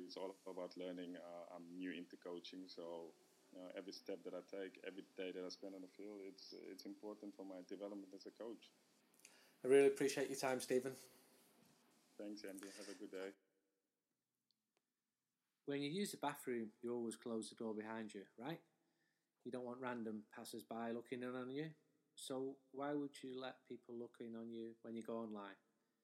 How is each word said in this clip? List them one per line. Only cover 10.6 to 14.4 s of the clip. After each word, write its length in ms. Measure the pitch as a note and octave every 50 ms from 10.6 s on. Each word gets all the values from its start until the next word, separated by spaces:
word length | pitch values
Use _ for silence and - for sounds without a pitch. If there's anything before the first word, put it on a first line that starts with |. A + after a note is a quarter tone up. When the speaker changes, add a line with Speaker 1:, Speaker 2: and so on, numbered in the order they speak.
Speaker 2:
Stephen. 300 | - - C3 B2+ B2 C3+ C3 - - - - - - - - - - - - - - - - - - - - - - - - -
Speaker 1:
Thanks, 220 | G#2+ G#2 G#2+ G2+ G2+
Andy. 240 | G2 F#2+ G2 G2+ G2 F#2+ -
Have 160 | G2+ G2+ G2
a 60 | F2+
good 100 | G#2 F#2+
day. 240 | - F#2 F#2+ G2 G2+ - _ _ _ _ _ _ _ _ _ _ _ _ _ _ _ _ _ _ _ _